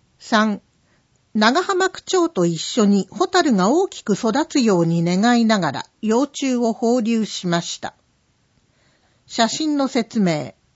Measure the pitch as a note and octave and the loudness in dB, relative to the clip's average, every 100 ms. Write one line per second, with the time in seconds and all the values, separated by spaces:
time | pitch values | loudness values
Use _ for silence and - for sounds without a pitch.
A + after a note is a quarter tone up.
0 | _ _ - A3 A3 G3+ _ _ _ _ | _ _ -2 0 0 -4 _ _ _ _
1 | _ _ _ A3 G#3+ D4+ F#4 F#4 F#4 - | _ _ _ 0 2 2 0 0 -2 -4
2 | - F#4 E4 G3+ E3+ E3 - - G3+ G3+ | -4 0 0 0 -2 -2 -4 2 4 2
3 | F#3 - F4+ F4+ D#4+ G3+ F#3 D#4+ F#4+ - | 0 -4 0 2 2 2 2 2 0 -4
4 | - F#3+ A3+ A#3 D#4 D4 A3+ F3+ E3 E3+ | -4 -2 0 -2 -2 0 2 2 2 0
5 | E3+ F#3 A#3 A#3+ A3+ G#3+ D#3+ B2 - - | 0 0 2 2 2 2 0 -4 -10 -6
6 | G#3+ A3+ C#4+ - C#4 B3 A#3 A3+ A#3 B3 | -2 0 0 -4 -2 0 -2 0 0 0
7 | A3 A3+ G3+ - F3+ E3+ - - - - | 0 -2 -2 -6 -4 -4 -4 -10 -12 -14
8 | _ _ _ _ _ _ _ _ _ _ | _ _ _ _ _ _ _ _ _ _
9 | _ _ - - A3+ - D#4 D4 C4+ B3 | _ _ -10 -2 -2 -2 -2 -2 -2 -2
10 | - A#3 F#3 D#3 C3+ - _ | -2 0 0 0 -6 -16 _